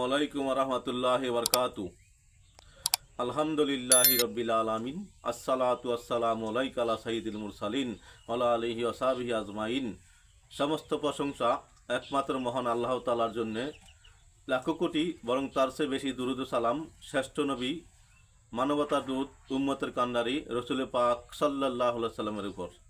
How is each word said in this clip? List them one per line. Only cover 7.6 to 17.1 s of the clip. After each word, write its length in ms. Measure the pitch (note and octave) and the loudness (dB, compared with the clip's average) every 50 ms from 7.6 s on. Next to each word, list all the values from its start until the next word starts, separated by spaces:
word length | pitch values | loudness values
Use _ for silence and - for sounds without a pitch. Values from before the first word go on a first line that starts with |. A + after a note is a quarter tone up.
| A2 G#2 A2 C#3 C3+ B2 G#2 | -6 -2 -2 -2 -2 -2 -4
ওয়া 420 | F2 - - - - - - A2+ | -8 -10 -20 -20 -20 -8 -4 -2
আলা 120 | A#2+ B2 A#2+ A#2+ | 2 2 2 2
আলিহি 260 | A#2 A2+ A#2+ A#2 A2+ A#2+ | 2 2 -2 -2 0 0
ওয়া 120 | A#2 A2 - | -2 0 0
সাহবিহি 320 | C3+ C3 C3 B2 B2 A#2+ A#2 A2 | 0 0 0 0 0 -2 -2 -2
আজমাইন। 440 | G#2 G2 G2+ G#2+ G#2+ A2 B2 C3+ C3+ A2+ F2+ - - - - - _ - - - - - | -2 -4 -6 -4 -4 -2 -2 -2 -2 -4 -6 -8 -14 -20 -20 -20 _ -20 -20 -20 -20 -20
সমস্ত 400 | - - C3+ D3 D#3 D3+ - - D#3+ D3 D3 | -4 -2 0 0 0 -4 -2 -4 -4 -2 0
প্রশংসা 460 | C#3+ C3+ - D3 C#3+ C#3 - B2 A#2 B2+ - - - - - - - B2 B2 | -2 -2 0 -2 -4 -2 0 2 2 2 0 -2 -12 -20 -20 -6 -4 -4 -4
একমাত্র 360 | B2 - C#3 C#3 C3+ - C#3 C3 B2+ | -2 -2 -2 -2 0 0 -2 -2 -2
মহান 200 | A#2+ A#2+ C3 B2 A#2+ A#2 | -2 -2 0 0 0 0
আল্লাহ 200 | A#2+ A#2+ A#2+ B2+ B2 A#2+ | 0 0 0 -2 -2 0
তাআলার 300 | B2+ A#2+ A#2 A2+ A2 G2+ A#2 | 0 2 2 2 0 0 -2
জন্যে। 260 | A2+ A2 G#2+ A2 B2+ D3 D3+ - - - - - - - - - - - - - - - | -4 -2 -2 -4 -4 -6 -8 -12 -18 -20 -20 -20 -20 -20 -20 -20 -20 -20 -20 -18 -4 -2
লাখো 260 | C3 B2+ C3 E3 D#3 D#3+ | -2 0 0 -2 -2 0
কোটি, 240 | F3 E3+ - D3+ D#3 F3+ D#3+ - - A2+ | -2 0 0 0 0 0 -2 -4 -2 0
বরং 160 | B2 C3+ C#3 C3+ - | 0 0 0 -2 0
তার 140 | C#3+ C3+ C3 B2+ | 2 2 2 2
চেয়ে 160 | - D#3 C3+ C3 | -2 -2 0 0
বেশি 160 | C3 C#3 C3+ B2+ A#2+ | -2 -2 -4 -4 -2
দুরূদ 200 | B2+ B2+ C3 A#2+ C3 | -2 -2 -2 -4 -4
ও 20 | - - | -2 -2
সালাম 240 | B2 A#2 A#2 - D3+ D#3+ D#3 - - - | 0 2 2 0 0 -4 -8 -14 -18 -16
শ্রেষ্ঠ 280 | - | -4